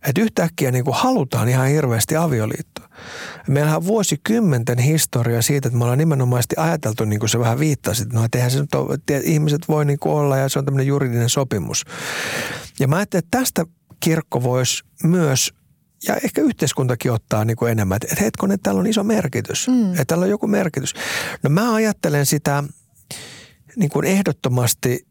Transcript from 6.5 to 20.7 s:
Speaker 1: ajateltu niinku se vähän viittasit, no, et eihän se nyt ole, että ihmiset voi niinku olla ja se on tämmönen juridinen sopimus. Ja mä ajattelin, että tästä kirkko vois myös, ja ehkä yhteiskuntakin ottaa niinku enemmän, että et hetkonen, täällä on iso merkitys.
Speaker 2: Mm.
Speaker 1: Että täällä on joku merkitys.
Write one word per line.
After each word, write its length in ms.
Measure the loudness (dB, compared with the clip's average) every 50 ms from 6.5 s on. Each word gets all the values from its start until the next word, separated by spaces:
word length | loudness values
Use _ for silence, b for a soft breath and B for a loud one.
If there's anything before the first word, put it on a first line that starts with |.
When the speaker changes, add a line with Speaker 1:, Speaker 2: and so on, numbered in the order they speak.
| 0 0
Speaker 1:
ajateltu 480 | 0 0 0 0 -2 -4 -2 -2 -2
niinku 220 | 0 0 0 0 0
se 120 | 0 0
vähän 200 | 0 0 0 2
viittasit, 540 | 2 0 0 0 _ -4 -2 -2 -2 -2 0
no, 100 | 0 0
et 120 | 0 0
eihän 160 | 0 0 2
se 80 | 0 0
nyt 160 | -2 0 0
ole, 180 | -2 0 0 -4
että 200 | -6 -2 -2 -2 0 2
ihmiset 380 | 2 2 2 2 2 0 -2 0 0
voi 180 | 0 0 2
niinku 300 | 0 0 0 0 0 0
olla 220 | 2 2 2 2 2
ja 120 | 0 0
se 100 | 0 -2
on 60 | -2
tämmönen 220 | 0 0 0 0 2
juridinen 420 | 0 0 0 0 0 0 0 0
sopimus. 560 | 2 0 0 0 -2 -4 -4 -2 -4 -6 -6 B B B B B B B B B B B B B B B B B B B
Ja 80 | 0 2
mä 80 | 2
ajattelin, 280 | 2 0 0 -2 -4 -2
että 140 | 0 0 0
tästä 280 | 0 0 -2 -2 -4 -4 _ _ _ _ -14 _
kirkko 440 | 0 0 2 0 0 _ -4 -2 0
vois 400 | 0 0 0 0 0 -2 -6 -8 _ _ _ 0
myös, 500 | 2 2 4 2 2 2 0 0 -2 -6 _ _ _ _ _ _ _ _ _ -4 -2
ja 80 | -2 0 -2
ehkä 180 | -2 0 2
yhteiskuntakin 680 | 0 0 0 0 -2 -4 -2 -2 -2 -2 -2 -2 0 -2
ottaa 340 | -2 -2 -2 _ -2 0 0
niinku 200 | 0 0 0 0
enemmän, 300 | 0 0 0 0 0 0
että 120 | -2 -2 -4
et 100 | -2 -2
hetkonen, 380 | -2 -2 -2 -2 -2 0 -2 0
täällä 200 | 0 0 0 2
on 80 | 2 2
iso 160 | 0 0 0
merkitys. 640 | 0 0 0 0 -2 -4 -4 -4 -4 -6 -4 0 0
Speaker 2:
Mm. 240 | 2 2 2 2
Speaker 1:
Että 140 | 0 0 0
täällä 180 | 0 2 0 2
on 60 | 0
joku 180 | 0 0 0 0
merkitys. 460 | 0 2 0 0